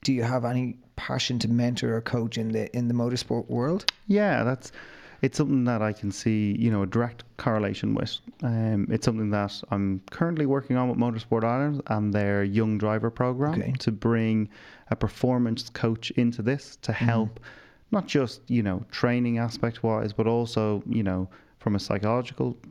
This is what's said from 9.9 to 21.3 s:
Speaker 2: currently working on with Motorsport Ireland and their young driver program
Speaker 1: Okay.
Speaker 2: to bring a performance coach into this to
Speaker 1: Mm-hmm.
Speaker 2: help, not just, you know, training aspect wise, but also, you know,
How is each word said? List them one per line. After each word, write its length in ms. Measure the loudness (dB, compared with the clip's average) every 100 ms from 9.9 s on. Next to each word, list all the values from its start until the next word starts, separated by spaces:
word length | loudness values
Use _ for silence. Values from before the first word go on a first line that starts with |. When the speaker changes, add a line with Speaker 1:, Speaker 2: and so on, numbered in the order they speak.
| 0 -4
Speaker 2:
currently 360 | -2 -2 0 0
working 300 | 0 0 0
on 120 | 2
with 100 | 2
Motorsport 460 | 0 -2 -2 0
Ireland 360 | 2 0 0 -2 -2
and 260 | 0 2
their 300 | 2 2 2
young 340 | 2 2 2 2
driver 320 | 0 0 0
program 440 | 0 -2 0 -2 0
Speaker 1:
Okay. 120 | -2 -2
Speaker 2:
to 140 | -2
bring 560 | 0 2 2 4 2 0 -6 -20 -14 -6
a 60 | -2
performance 720 | -2 0 0 2 0 -2 -6
coach 400 | -4 -2 -2 -4
into 300 | 0 0 0
this 320 | -2 -2 -4 -10
to 80 | -6
Speaker 1:
Mm-hmm. 140 | 0
Speaker 2:
help, 340 | 2 2 0 -6 -18 -20 -20 -20 -4
not 160 | -4 0
just, 320 | 0 0 -4 -2
you 140 | 0
know, 200 | 2 -2 -6
training 480 | -2 0 2 2 0
aspect 460 | -2 -2 -4 0
wise, 280 | 0 0 -2
but 140 | 0 2
also, 560 | 2 0 0 0 0 -2
you 160 | -2
know, 240 | 0 0 -4